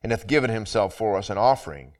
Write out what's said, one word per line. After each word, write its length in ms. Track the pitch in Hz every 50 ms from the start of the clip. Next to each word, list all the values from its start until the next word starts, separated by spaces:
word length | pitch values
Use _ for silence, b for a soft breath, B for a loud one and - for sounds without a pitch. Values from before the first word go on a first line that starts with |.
| -
and 100 | 113 117
hath 140 | 104 -
given 240 | 101 139 151 127 123
himself 440 | 113 110 107 - - 113 101 95 -
for 220 | - 113 107 98
us 140 | 95 101 -
an 80 | 101 98
offering 560 | 107 127 135 131 - - 76 71 65 67 73